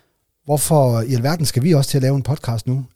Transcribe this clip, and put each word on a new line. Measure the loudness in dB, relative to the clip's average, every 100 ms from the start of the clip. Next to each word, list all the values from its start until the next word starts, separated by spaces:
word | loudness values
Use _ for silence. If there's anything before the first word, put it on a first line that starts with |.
| _ _ _ _ -4
hvorfor | -2 2 2 4 0
i | -2
alverden | -2 -2 -2 -2
skal | 0
vi | 2
også | 2 2
til | 0
at |
lave | 0 0
en |
podcast | -2 -4 -4 -6 -4
nu? | -4 -6